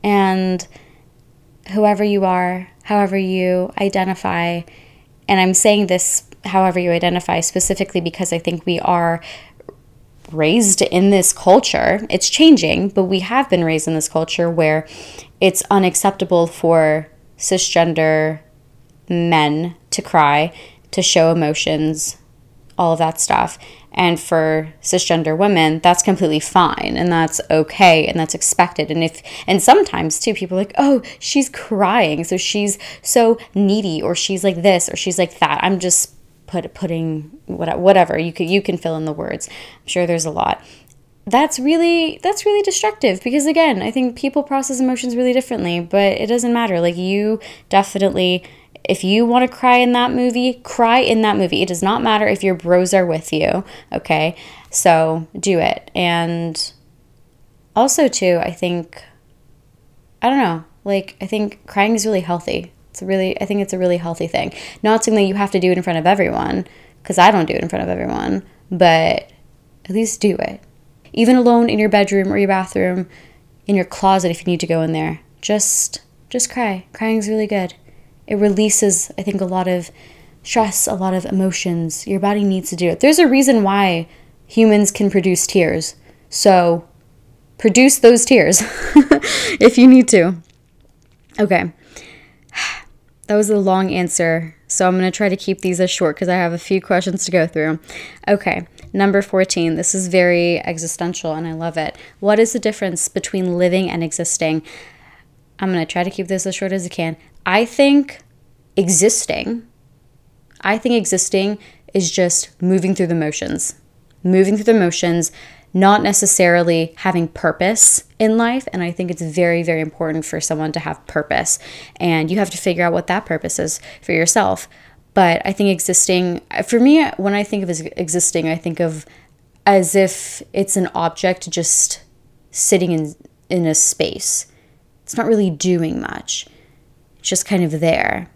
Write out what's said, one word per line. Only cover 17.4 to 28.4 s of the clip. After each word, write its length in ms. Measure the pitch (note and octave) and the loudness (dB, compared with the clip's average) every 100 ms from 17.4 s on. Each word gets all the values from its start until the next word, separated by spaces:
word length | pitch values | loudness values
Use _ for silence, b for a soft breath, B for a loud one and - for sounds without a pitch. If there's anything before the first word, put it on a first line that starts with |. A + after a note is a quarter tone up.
| - F#3 - E3+ E3 D#3+ D#3 D#3 D#3 D#3 _ _ _ _ _ _ - | -4 -2 0 0 0 0 2 2 0 -4 _ _ _ _ _ _ -6
men 680 | F3 E3+ D#3+ D3+ D3+ E3+ E3 _ | -2 2 2 2 0 -4 -10 _
to 100 | - | -10
cry, 520 | - E3+ D3 D3 E3 B B B _ | 0 2 4 2 0 B B B _
to 100 | - | -4
show 300 | F3 F3+ D#3+ | 0 4 4
emotions, 840 | E3 D3+ D#3 - D#3 D#3 D#3 - - _ _ _ _ - - | 2 0 -2 -2 -2 -2 -4 -8 -10 _ _ _ _ -12 -2
all 100 | E3+ | 0
of 60 | D#3+ | 0
that 200 | D#3+ D#3+ | -2 -2
stuff. 380 | - - - - B B B - | -2 0 0 -6 B B B -2
And 240 | F3+ E3+ | 0 0
for 540 | - E3 D#3+ D#3 D#3 - | -2 0 0 -2 -4 -12
cisgender 560 | - F#3 - E3+ D#3 D#3+ | -4 -2 0 -2 -2 0
women, 420 | G3+ F3+ D#3 D#3+ | 2 4 2 4
that's 240 | F3 F3 | 2 4
completely 360 | - F3+ F3 D#3 | 0 0 0 -2
fine, 560 | - F#3 E3+ - - - | -2 0 0 0 -4 -2
and 140 | F3 | 0
that's 280 | E3+ D#3+ - - | 0 0 -4 -2
okay, 580 | D#3 D#3 - F#3 D#3+ D3+ | 0 0 4 6 6 2
and 120 | E3+ | -4
that's 160 | D#3+ | -4
expected. 540 | D#3 | -4